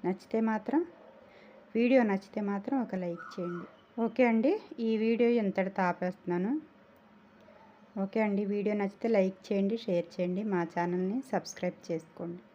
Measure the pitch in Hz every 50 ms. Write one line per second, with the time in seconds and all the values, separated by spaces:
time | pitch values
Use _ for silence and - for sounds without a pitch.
0 | - 180 190 190 - - - 226 220 220 220 214 208 - 254 311 349 - - -
1 | - - - - - - - - - - - - - - - 220 240 247 269 262
2 | 240 208 196 196 - - - 214 208 202 202 196 196 - 277 269 233 - - 190
3 | 180 175 170 175 - - - - 175 175 175 175 170 - - - - _ - 233
4 | 226 226 226 - 254 240 226 220 220 285 392 440 - - - - 226 226 220 214
5 | 220 226 233 220 240 233 240 233 208 196 185 - 185 196 196 - 185 180 175 -
6 | 185 180 180 - - 180 175 175 185 214 277 311 - - - - - - - -
7 | - - - - - - - - - - - - - - - - - - - 208
8 | 190 196 - 220 220 208 202 196 208 196 208 208 196 208 208 208 202 196 - -
9 | - 233 226 202 185 190 190 - - - 208 196 196 196 226 226 - - 180 175
10 | 170 170 - - 180 180 180 185 220 220 190 175 170 170 - 175 175 175 175 180
11 | 180 190 208 262 262 - - 180 - - - - - 180 180 - - - 170 160
12 | 160 - - - 175 170 175 180 - -